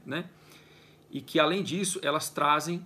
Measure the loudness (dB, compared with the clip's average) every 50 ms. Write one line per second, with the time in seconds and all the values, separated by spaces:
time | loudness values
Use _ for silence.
0 | -10 -10 -8 -8 -8 -10 -16 _ -20 -20 -20 -20 -20 -20 -20 -20 -20 -20 -20 -20
1 | -16 -12 -12 -12 -6 0 2 4 4 4 4 0 -2 -2 -2 -2 -2 -2 -4 -2
2 | 0 0 0 0 -2 -4 -2 0 2 4 4 2 2 -2 -4 -6 -8